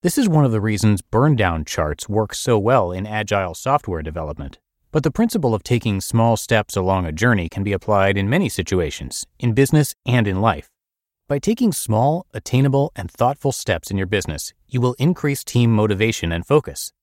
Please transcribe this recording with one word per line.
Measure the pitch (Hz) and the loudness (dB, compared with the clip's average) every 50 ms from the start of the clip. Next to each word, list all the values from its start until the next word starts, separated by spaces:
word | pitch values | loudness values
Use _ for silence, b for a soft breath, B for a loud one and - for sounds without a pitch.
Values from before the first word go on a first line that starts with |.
| - | 0
This | 180 - - | 0 2 2
is | 262 208 | 2 4
one | 160 156 147 | 4 4 4
of | 131 | 4
the | 113 110 | 2 0
reasons | 101 110 107 101 110 107 104 95 | 0 0 -2 2 4 2 2 2
burn-down | - _ - 110 131 156 151 117 104 90 82 80 78 | -2 _ 0 2 4 4 4 4 2 2 0 -2 -4
charts | - - - 80 76 73 - - - | -6 -4 -4 -2 -2 -4 -8 -8 -4
work | 101 107 110 101 - | -2 -2 -2 -2 -6
so | - - - 120 107 | -8 -2 0 0 2
well | 98 113 131 127 101 87 | 2 2 2 2 2 0
in | 90 92 101 107 | -4 -6 -8 -6
agile | 107 107 107 98 104 101 95 90 85 | -4 -6 -4 -2 -2 -2 -2 -2 -8
software | - - 127 139 147 - - 92 80 76 | -8 -4 -2 -2 -2 -2 -4 -6 -6 -6
development. | 80 78 82 78 76 76 - 71 67 - _ _ _ _ _ _ _ | -6 -8 -8 -8 -8 -8 -10 -10 -12 -14 _ _ _ _ _ _ _
But | - 156 | -4 -2
the | 139 156 | -2 -2
principle | - - 226 233 - 220 151 123 113 | 0 0 0 0 0 0 0 0 0
of | 101 - | 0 0
taking | - 123 117 - 117 101 95 | 0 -2 0 0 0 -2 -2
small | - - - 117 113 117 113 107 | -4 -2 0 2 4 4 2 0
steps | - - 120 110 104 _ - | 0 0 0 0 0 _ -4
along | 101 92 92 95 92 90 | -2 0 2 0 0 0
a | 82 | -2
journey | 76 78 104 123 120 101 85 80 | -2 0 2 2 2 2 0 -4
can | - - 98 | -6 -6 -4
be | 101 | -2
applied | 98 92 - - 107 98 98 98 101 101 | -4 -4 -2 0 2 2 4 2 2 0
in | 98 101 | 0 0
many | 123 175 202 - | 0 0 0 -2
situations, | - - 87 - 98 92 85 73 - - - 64 - - - _ _ _ | -2 -4 -4 -2 0 0 0 -2 -4 -8 -12 -12 -10 -12 -14 _ _ _
in | - 120 110 | -2 0 4
business | 120 139 135 - 151 147 - - _ _ | 4 4 4 4 2 2 2 -4 _ _
and | - 123 123 113 104 | 0 0 2 2 0
in | 95 92 | 0 0
life. | 104 113 101 - - _ _ _ _ _ _ _ _ _ _ _ _ _ | 0 0 0 -2 -6 _ _ _ _ _ _ _ _ _ _ _ _ _
By | 143 143 | -4 -2
taking | - - 233 - 247 214 | 0 -2 0 0 0 -2
small, | 165 - - - 107 107 120 139 156 175 - _ _ | -2 -2 -4 -2 0 2 2 2 0 -2 -6 _ _
attainable, | 117 - - - 127 135 139 131 139 139 - _ | -12 -8 -2 0 2 2 4 2 2 0 0 _
and | - 95 87 | -8 -12 -12
thoughtful | _ - 117 123 139 _ - 139 127 | _ 0 0 0 0 _ -4 -4 -4
steps | - - - 95 82 - - | -4 -2 -2 -2 -4 -2 -4
in | 98 98 | -4 -4
your | 95 | -2
business, | 92 107 101 - - 78 73 - - _ _ _ _ | 0 -2 -2 -2 -2 -6 -8 -10 -12 _ _ _ _
you | - 127 | -4 0
will | 120 127 123 - | 0 0 0 0
increase | 127 160 180 - - 147 139 - - | 0 0 0 0 -2 -2 -2 -2 -6
team | - - 120 120 117 | -2 0 2 4 4
motivation | 113 107 107 107 104 95 110 113 113 - - 85 | 4 4 2 2 2 2 0 0 0 -2 -4 -4
and | 82 85 87 | -4 -4 -2
focus. | _ 139 151 - - 73 - - - _ _ | _ 2 2 2 0 -12 -12 -12 -14 _ _